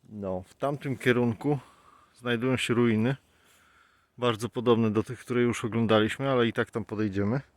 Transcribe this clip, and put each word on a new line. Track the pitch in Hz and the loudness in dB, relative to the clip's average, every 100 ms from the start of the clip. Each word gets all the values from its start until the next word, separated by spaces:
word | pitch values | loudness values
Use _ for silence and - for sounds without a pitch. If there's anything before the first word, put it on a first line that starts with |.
| - | -16
No, | 107 98 92 95 | -10 -6 -6 -10
w | |
tamtym | _ 135 143 147 123 | _ -6 -4 -6 -2
kierunku | 127 120 120 113 143 143 - _ _ _ _ _ | 2 2 2 -2 -2 -4 -6 _ _ _ _ _
znajdują | 123 120 127 127 | -6 -2 0 -2
się | - | 0
ruiny, | 117 120 110 117 135 _ _ _ _ _ _ _ _ _ - | 2 4 2 0 -2 _ _ _ _ _ _ _ _ _ -4
bardzo | 123 113 113 | -2 0 -4
podobne | - 120 113 113 | -2 2 4 4
do | 107 | 0
tych, | 104 120 | -2 -8
które | - 120 | -4 0
już | 120 110 | 0 0
oglądaliśmy, | 113 113 113 110 110 - 135 | -4 -2 2 4 2 -2 -2
ale | 127 117 | 2 0
i | |
tak | 110 113 | 0 -4
tam | 120 | -6
podejdziemy. | 101 104 107 95 101 131 - | -8 -4 -2 0 0 -2 -6